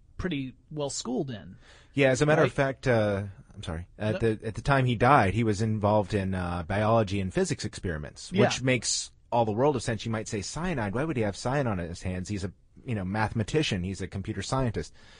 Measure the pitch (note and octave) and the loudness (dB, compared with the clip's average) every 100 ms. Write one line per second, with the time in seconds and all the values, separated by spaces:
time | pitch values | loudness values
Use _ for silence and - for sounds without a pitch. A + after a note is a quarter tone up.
0 | - - F#3 C#3+ C3 - - D3+ C#3+ - | -20 -8 -4 -4 -6 -10 -12 -6 -6 -4
1 | A3+ B3 C#3 G#2 D#2+ - - - - C3+ | -4 -4 -4 -8 -12 -20 -20 -20 -6 4
2 | C3+ B2+ D3 D#3+ C#3 - C3+ - C3 A#2 | 4 6 4 6 4 4 -2 0 2 4
3 | G#2 G2 G2+ - - G2+ F#2+ E2 F2 - | 4 0 -4 -12 -20 -14 -8 -8 -8 -6
4 | G#2+ G#2+ A2+ A2 A2+ G#2+ C#3+ C#3 B2 A2 | -4 0 0 0 -4 -4 2 2 4 4
5 | A#2+ C#3+ F#2+ A2 A2+ G2+ A2+ G#2+ G2+ G#2+ | 6 6 6 2 0 2 0 2 4 4
6 | F#2+ G#2 F#2+ F#2 F2 F2 E2 G2 G#2+ A#2 | 2 -2 -2 -2 -4 -4 -2 0 2 2
7 | G2 G2+ F#2 A2 F#3 C3+ - - F#2+ D#2 | 2 0 -2 -2 -2 -2 -6 -6 -6 -6
8 | D2 - - F3+ - - C3 B2+ - - | -8 -12 -6 2 2 2 0 0 0 -4
9 | - _ - A#2+ A2 G#2 C#3+ C3 B2+ G#2+ | -6 _ -2 0 2 4 2 2 -2 -4
10 | A#2 A2 G#2+ G#2+ - D3+ F3+ C#3+ G#2 A#2 | -4 -4 -4 -6 -6 -6 -4 -2 -2 -2
11 | D#3+ B2 G#2 - B2 C#3+ B2 F#2 E2+ F2 | -2 0 -2 -2 -2 0 0 -2 -6 -6
12 | F#2+ F2+ F2+ G2+ F2+ - _ - - G#2+ | -6 -6 -4 -6 -6 -10 _ -16 -6 -4
13 | F#2 G#2+ G#2+ A#2 G#2+ D#3 D3+ G2 F#2 F#2 | -2 -2 -2 0 0 0 0 -2 -2 -6
14 | F#2 G2 F#2+ G2+ - C3 B2 F2 D#2 - | -6 -8 -6 -6 -2 0 0 -2 -8 -12
15 | - | -20